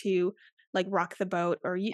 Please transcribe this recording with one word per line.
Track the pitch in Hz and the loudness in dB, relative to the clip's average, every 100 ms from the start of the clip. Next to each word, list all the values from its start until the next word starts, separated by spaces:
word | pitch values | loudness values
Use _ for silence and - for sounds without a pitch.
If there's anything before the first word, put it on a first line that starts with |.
to, | 202 185 180 - - _ _ | 0 2 0 -2 -14 _ _
like, | 190 185 | -2 0
rock | 190 175 - | 0 0 -2
the | 190 | -2
boat, | 180 175 170 | 0 0 0
or | - 180 | -2 -2
you, | 208 | -2